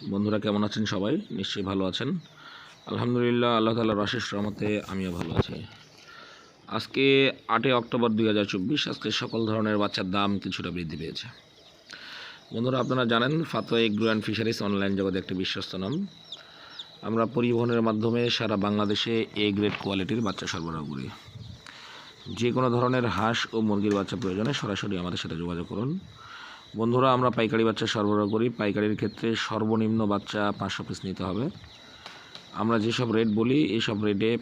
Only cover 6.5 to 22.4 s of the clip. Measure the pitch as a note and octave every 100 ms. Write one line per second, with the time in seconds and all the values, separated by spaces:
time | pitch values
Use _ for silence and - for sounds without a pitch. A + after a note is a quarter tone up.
6.5 | - - G#2 - C3 C#3 C3+ C3+ - -
7.5 | A2+ C3+ B2 A#2 B2+ A#2 A2 A2+ G#2+ G2+
8.5 | G2+ F#2+ D3 - - - A2 A#2+ A2+ A2
9.5 | A2 G#2+ G#2+ G2+ - F#2+ G2+ G2+ G2 G2
10.5 | F#2 F2+ F2 E2 D#2 D#2 B1+ A#2+ - -
11.5 | - - - - - - - - - -
12.5 | A2+ B2 B2+ A#2 B2+ A#2+ A#2 B2 D#3+ D3+
13.5 | E3 D#3 A#2 A#2 G#2 A2+ A2 G#2 G#2 A2+
14.5 | A2+ G2+ G2+ G2 G2 G2 F#2 F2+ F#2 F#2+
15.5 | G#2+ - F#2 G2 D#3 G3+ - - - -
16.5 | - - - - - G#2 A2+ A2+ A#2 A#2+
17.5 | A#2 A#2+ A#2 A2+ G#2+ A2+ A#2 A#2+ - A2+
18.5 | G#2+ G2+ G#2 G#2 G#2 A#2 A2+ G#2+ G#2 G#2
19.5 | G2+ G#2 F#2+ - G2 F2+ A2+ G#2+ F2+ F2
20.5 | F2+ E2 E2 D2 C#2 C2+ - - - -
21.5 | - - - - - - - - F#2+